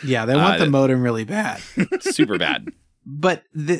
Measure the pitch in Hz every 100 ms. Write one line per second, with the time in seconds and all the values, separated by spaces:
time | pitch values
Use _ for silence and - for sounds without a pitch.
0 | 139 123 113 139 151 - 156 139 135 127
1 | 123 113 110 202 196 - - - - 370
2 | 381 - - - 76 67 - - _ _
3 | - 147 180 170 _ 156 151